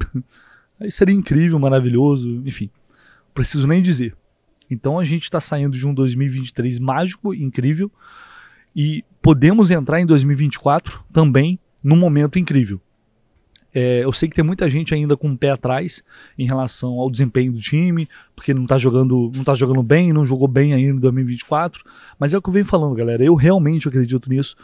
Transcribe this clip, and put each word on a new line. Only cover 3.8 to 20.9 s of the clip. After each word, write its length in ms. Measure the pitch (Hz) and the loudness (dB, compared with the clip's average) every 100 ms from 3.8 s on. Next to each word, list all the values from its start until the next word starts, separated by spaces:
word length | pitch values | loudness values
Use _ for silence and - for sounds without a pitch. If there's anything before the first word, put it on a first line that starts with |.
dizer. 340 | 185 135 117 - _ _ _ _ - | 2 0 -4 -10 _ _ _ _ -10
Então 300 | 123 139 165 | -6 -4 -2
a 40 | |
gente 260 | 156 165 - | -2 -4 -4
tá 100 | 165 | -6
saindo 340 | - 147 143 127 | -4 -2 -2 -2
de 120 | 139 | -4
um 60 | |
dois 200 | 135 131 | 0 0
mil 140 | 123 139 | 0 -2
e 20 | |
vinte 200 | 131 127 | -4 -8
e 40 | |
três 240 | - 123 120 | -4 -4 -4
mágico, 560 | 131 135 180 185 208 | -4 -2 -4 -6 -8
incrível, 580 | 185 135 131 131 156 202 _ - - - - - _ _ 147 | -6 -6 -2 -2 0 -4 _ -20 -20 -20 -20 -20 _ _ -4
e 280 | 151 151 - _ | -4 -4 -10 _
podemos 480 | 165 139 151 220 185 | 4 6 6 4 4
entrar 280 | 170 131 160 | 2 0 0
em 60 | 175 | 4
dois 180 | 151 | 4
mil 100 | 139 | 2
e 40 | 139 | 0
vinte 180 | 147 - | -2 -2
e 40 | |
quatro 440 | 143 135 - - - | -2 -2 -4 -18 -2
também 480 | 160 151 131 156 185 _ _ | 2 4 4 2 -2 _ _
num 120 | 139 165 | 2 4
momento 420 | 180 147 147 185 | 4 2 0 -2
incrível. 420 | 170 139 104 98 _ _ _ _ _ _ _ _ _ | 0 0 0 -4 _ _ _ _ _ _ _ _ _
É, 300 | 131 123 123 | -4 0 0
eu 80 | 131 | 0
sei 160 | - 165 | -2 -2
que 80 | 156 | 0
tem 80 | |
muita 240 | 156 190 170 | 0 0 -2
gente 240 | 143 160 | -2 -2
ainda 220 | 156 147 147 | -2 0 0
com 140 | 151 | -2
o 80 | 127 | -2
pé 140 | 139 | -2
atrás 520 | 135 123 131 175 - _ - - - | -2 -2 -4 -6 -12 _ -20 -18 -8
em 100 | 127 | -4
relação 520 | 131 127 - 127 123 | -4 -4 -6 -6 -4
ao 120 | 131 | -4
desempenho 400 | 120 131 127 127 | -2 -2 0 -2
do 80 | 117 | -4
time, 500 | - 151 180 170 151 - _ - | -4 -2 0 -2 -4 -12 _ -12
porque 160 | - | -4
não 140 | 135 123 | -2 0
tá 100 | 131 | 2
jogando, 540 | 123 127 131 127 117 131 | 2 2 2 0 -2 -4
não 80 | |
tá 100 | 135 | -2
jogando 300 | 131 131 131 | 0 0 0
bem, 280 | 117 156 175 | 2 2 4
não 140 | 151 135 | 2 2
jogou 220 | 131 135 | 0 0
bem 260 | 127 147 | 2 2
ainda 240 | 135 139 | 2 2